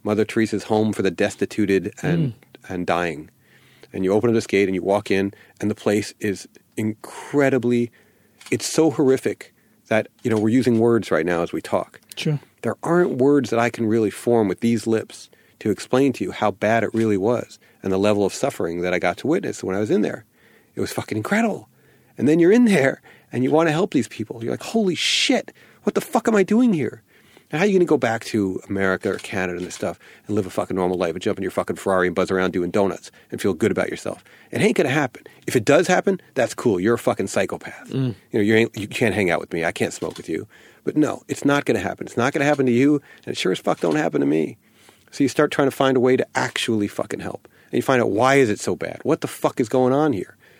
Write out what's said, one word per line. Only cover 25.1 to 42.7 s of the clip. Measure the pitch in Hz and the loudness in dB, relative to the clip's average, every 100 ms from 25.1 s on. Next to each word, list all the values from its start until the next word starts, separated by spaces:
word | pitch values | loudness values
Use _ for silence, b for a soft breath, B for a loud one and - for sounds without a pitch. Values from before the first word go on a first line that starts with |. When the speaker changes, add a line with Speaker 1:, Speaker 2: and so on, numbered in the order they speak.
| - - 254 - b b b | 0 0 0 -2 b b b
Speaker 1:
what | - 208 | -4 -2
the | |
fuck | - 233 226 | -2 0 2
am | 214 | 2
I | |
doing | 190 214 247 | 4 4 4
here?" | 175 123 - b b b b b | 2 -2 -8 b b b b b
Now, | 151 | 0
how | |
are | 202 | 2
you | |
gonna | 190 170 | 4 4
go | 151 | 2
back | 120 113 - | 2 -2 -2
to | 113 98 92 - | -2 0 -2 -6
America | 98 95 92 104 | -2 0 0 -2
or | 90 | -4
Canada | - 104 92 87 | -4 -4 -4 -4
and | 87 | -8
this | - | -6
stuff | 101 - B B - | -6 -8 B B -4
and | 104 | -2
live | 92 | -2
a | |
fucking | - 104 95 | -4 -4 -2
normal | 90 90 | 0 0
life | 90 82 | -2 -2
and | |
jump | 107 95 | -4 -2
in | |
your | 92 | -4
fucking | - 87 82 | -4 -4 -4
Ferrari | - 95 90 | 0 2 2
and | 87 | 0
buzz | 92 | 0
around | 95 92 | 0 0
doing | 90 87 | 0 0
donuts | 104 98 - - b b | 0 0 -2 -12 b b
and | - | -4
feel | 101 | -2
good | 85 107 | 0 0
about | 92 - | 0 -2
yourself? | - - - b b b | -6 -8 -10 b b b
It | - | 0
ain't | 196 - | 2 2
gonna | 151 | 0
happen. | 143 143 - - B - | 0 -2 -6 -20 B -2
If | 131 | 0
it | 107 | 4
does | 143 180 | 4 4
happen, | 185 202 190 - - | 2 2 -2 -2 -2
that's | 117 | -2
cool. | - 123 92 | 0 0 2
You're | 98 117 | 2 2
a | |
fucking | - 110 98 | 0 -2 -2
psychopath. | - 98 107 - - - | -2 -2 -4 -12 -18 -8
Speaker 2:
Mm. | 131 131 104 _ | -4 -4 -4 _
Speaker 1:
You | 120 | 0
know, | |
you | 104 110 | 4 4
ain't, | 113 - | 2 -2
you | 104 | -8
can't | - 117 98 | -2 0 2
hang | 92 | 2
out | 82 | 0
with | - | -2
me. | 87 82 | -4 -2
I | |
can't | - 95 | -2 -4
smoke | - 82 - | -4 -8 -8
with | - | -8
you. | 82 - b b b | -8 -8 b b b
But | - - | -4 0
no, | 143 101 - | 0 -2 -8
it's | 139 | -4
not | 143 143 139 | 0 0 0
gonna | 113 | -2
happen. | 92 - - | -2 -8 -8
It's | - | -2
not | 120 | -2
gonna | 151 143 | 0 0
happen | 143 | 2
to | 131 | 2